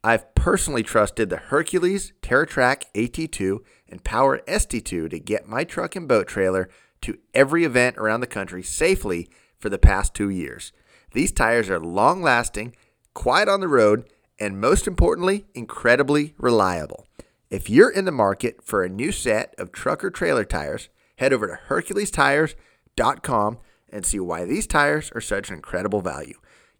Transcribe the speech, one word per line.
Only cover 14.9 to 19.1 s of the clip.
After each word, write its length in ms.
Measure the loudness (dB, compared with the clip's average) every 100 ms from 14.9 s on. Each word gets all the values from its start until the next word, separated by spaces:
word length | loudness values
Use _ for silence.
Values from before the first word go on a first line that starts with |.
| 2 2 4 0 -2 -6
incredibly 840 | -14 -12 -2 2 4 4 2 0 _
reliable. 680 | 2 4 4 0 -6 -12 _ _ -20 _ _
If 180 | -8 2
you're 220 | 6 6
in 160 | 6 -4
the 40 |
market 540 | 0 0 0 -4 -8
for 180 | -4 -2
a 60 | -2
new 240 | -4 -6